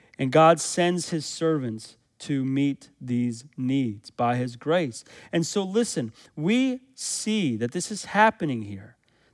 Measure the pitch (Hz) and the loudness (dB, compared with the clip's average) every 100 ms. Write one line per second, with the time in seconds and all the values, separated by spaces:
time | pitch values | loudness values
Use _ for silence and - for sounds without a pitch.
0 | _ - 135 147 160 165 - - 175 180 | _ -4 4 8 8 8 2 0 2 0
1 | - 165 - - 160 156 123 110 - - | -2 -6 -6 -2 0 0 -2 -6 -12 -20
2 | _ - - 139 131 135 143 135 - - | _ -14 -4 -2 0 0 0 -2 -10 -14
3 | 127 120 120 117 - - 127 139 123 104 | -4 0 0 -4 -12 -6 -2 0 -2 -4
4 | - - 120 123 123 120 147 175 143 - | -10 -2 0 0 -2 -6 0 0 0 -6
5 | - - - 165 160 208 190 208 240 165 | -16 -20 -4 -2 0 -2 -2 0 0 -2
6 | 117 - - - 160 247 262 254 _ - | -6 -10 -18 -4 0 2 2 -2 _ -12
7 | - - 220 214 156 110 120 180 - 208 | -8 -6 -2 0 0 -2 -4 -4 -8 -8
8 | - 196 220 214 160 120 101 98 107 - | -4 4 4 4 -4 -4 -6 -12 -16 -20
9 | _ _ _ | _ _ _